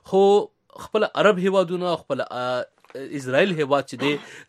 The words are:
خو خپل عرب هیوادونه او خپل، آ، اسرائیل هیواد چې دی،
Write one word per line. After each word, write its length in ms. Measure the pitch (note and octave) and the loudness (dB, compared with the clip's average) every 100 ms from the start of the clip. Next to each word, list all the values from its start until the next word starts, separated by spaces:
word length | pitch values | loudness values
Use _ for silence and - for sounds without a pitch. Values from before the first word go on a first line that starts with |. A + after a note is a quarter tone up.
خو 460 | - F#3+ G3 G3+ - _ _ | -2 2 4 4 0 _ _
خپل 360 | - - G#3+ G#3 | -20 -6 -2 -2
عرب 240 | - G3 F#3 | 2 2 4
هیوادونه 480 | F#3+ F#3+ F3 F3+ F3+ | 2 0 0 -2 -4
او 100 | D#3+ | -4
خپل، 240 | - C3 | -4 -6
آ، 400 | - A#2+ B2 B2 - _ _ | -6 -6 -4 -4 -6 _ _
اسرائیل 580 | B2+ C3+ C#3 B2+ C3+ G3 | -14 -10 -10 -2 2 2
هیواد 300 | D#3 C#3 C#3 | 0 0 -2
چې 120 | - | -2
دی، 220 | B2 C#3 C#3+ - - | -4 -2 -4 -8 -20